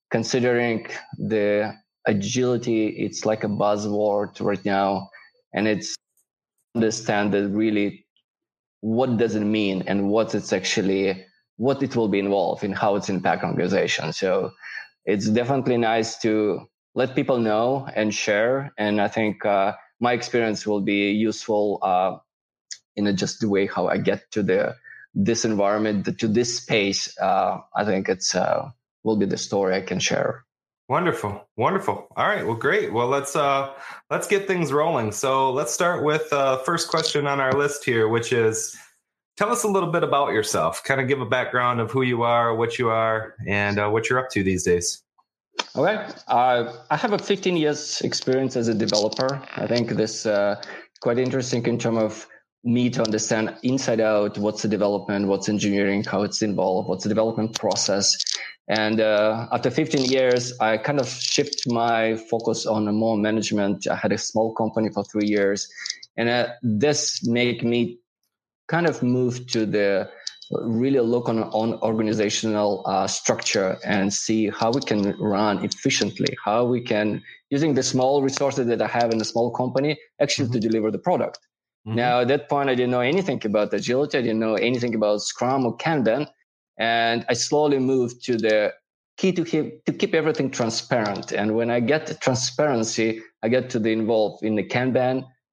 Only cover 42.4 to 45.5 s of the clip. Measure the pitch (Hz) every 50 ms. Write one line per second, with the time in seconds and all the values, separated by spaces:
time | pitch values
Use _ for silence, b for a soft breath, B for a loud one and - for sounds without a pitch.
42.4 | 117 117 113 113 117 117 117 - 123 113 113 113 113 113 110 110 110 - - -
43.4 | 104 90 101 101 101 101 101 101 104 104 107 113 113 - 127 127 131 - - 104
44.4 | 98 98 92 87 - 92 87 87 87 - - - _ _ _ _ _ _ _ _
45.4 | _ _